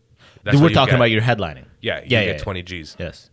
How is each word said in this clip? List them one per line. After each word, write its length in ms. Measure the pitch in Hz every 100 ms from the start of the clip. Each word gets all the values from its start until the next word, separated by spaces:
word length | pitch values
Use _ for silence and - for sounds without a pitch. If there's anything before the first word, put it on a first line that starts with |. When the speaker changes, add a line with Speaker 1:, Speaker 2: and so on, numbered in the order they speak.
| _ _ _ _
Speaker 1:
That's 140 | 104 139
Speaker 2:
We're 60 |
Speaker 1:
what 60 | 160
you 40 | -
Speaker 2:
talking 160 | 127
Speaker 1:
get. 40 | 127
Speaker 2:
about 140 | 117
your 100 | 110
headlining. 440 | 120 107 85 67 - _
Speaker 1:
Yeah, 200 | 110 76
you 80 | -
Speaker 2:
Yeah, 120 | 117
Speaker 1:
get 60 | 95
Speaker 2:
yeah, 60 |
yeah. 40 | 73
Speaker 1:
twenty 260 | 104 92
Gs. 340 | 87 90 76 -
Speaker 2:
Yes. 300 | 85 - -